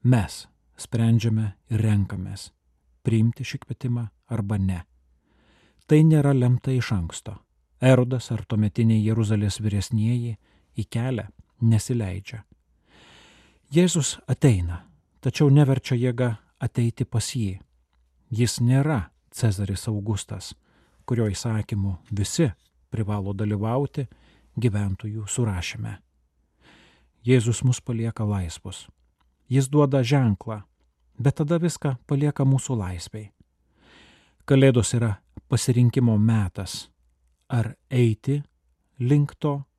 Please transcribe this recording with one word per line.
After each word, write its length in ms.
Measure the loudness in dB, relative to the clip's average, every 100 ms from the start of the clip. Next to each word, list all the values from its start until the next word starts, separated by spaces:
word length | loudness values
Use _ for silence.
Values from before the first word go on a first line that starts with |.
Mes 420 | 4 2 0 -10 -20 _ _ _
sprendžiame 760 | -8 0 2 2 2 -2 -2 -8 _
ir 100 | -2
renkamės, 680 | 2 2 0 -4 -10 -12 -16 _ _ _ _ _
priimti 420 | -2 2 2 0
šį 200 | -10 -10
kvietimą 400 | -12 -10 -6 -6 -6 _ _
arba 320 | -6 -4 -2
ne. 240 | -2 -2 -8 _ _ _ _ _ _ _ _ _ _
Tai 120 | 6
nėra 320 | 6 6 4
lemta 400 | 2 2 2 0
iš 180 | -4 -2
anksto. 440 | -4 -4 -10 -16 -18 _ _ _ _
Erodas 480 | 4 4 4 -2 -4
ar 120 | -8
tuometiniai 600 | -2 0 0 2 2 4
Jeruzalės 560 | 2 0 0 0 0 -2
vyresnieji 760 | -2 -2 -2 -2 0 0 -4 -10 _ _ _ -10
į 80 | -6
kelią 360 | -4 -4 -4 -8 _ _ _
nesileidžia. 840 | 2 2 0 -4 -4 -8 -12 -18 -18 _ _ _ _ _ -20 -20 -20 _ _ _ _
Jėzus 440 | 2 4 2 -2 -6 -6
ateina, 580 | 2 4 4 0 -8 -14 _ _ _
tačiau 300 | -6 2 4
neverčia 480 | 6 6 2 0 -2
jėga 380 | -2 0 -2 -2 _ _
ateiti 460 | -6 -2 -2 -2
pas 240 | -4 -4 -4
jį. 240 | -4 -4 -6 -16 _ _ _ _ _ _
Jis 280 | -2 0 2
nėra 500 | 2 2 2 -2 -4 _ _
Cezaris 560 | -2 -2 0 -4 -6 -4
Augustas, 680 | -6 -4 -6 -6 -14 -14 -20 _ _ _ _ -6
kurio 220 | -2 -2
įsakymu 680 | -2 -4 -4 -4 -4 -4 -4 _
visi 380 | -4 -4 0 -2 -2 _ _ _
privalo 440 | -6 -4 -4 -4
dalyvauti 720 | -4 -4 -2 -2 -2 -4 -6 -10 -14 _ _ _ -2
gyventojų 680 | -2 0 -4 -4 -8 -10 -8
surašyme. 680 | -4 -2 -2 -6 -10 -10 -12 _ _ _ _ _ _ _ _ _ _ _ _ 2
Jėzus 360 | 2 4 0
mus 180 | 0 0
palieka 440 | -4 -6 -6 -4
laisvus. 600 | -2 -2 -4 -10 -16 -16 -20 _ _ _ _ _ _
Jis 180 | 0 2
duoda 320 | 4 4 2
ženklą, 600 | 2 2 2 0 -4 -12 -14 _ _ _ _ _
bet 200 | -2 0
tada 200 | -2 0
viską 380 | -2 -2 -6 -6 -4
palieka 400 | -2 0 0 2
mūsų 320 | 2 0 -4
laisvei. 520 | -4 -8 -12 -14 -16 _ _ _ _ _ _ -20 -20 _ _ _ 2
Kalėdos 480 | 6 6 6 2
yra 220 | 0 -2 -4 _ -20 _
pasirinkimo 640 | -2 2 4 4 4 2 4
metas, 680 | 4 2 0 -6 -12 -12 -16 _ _ _ _ _ _
ar 240 | -2 -2 -6 _
eiti 520 | 2 2 2 -2 -4 -4 _ _ _ _ _
link 360 | 2 2 2 -2
to 260 | -4 -4 -10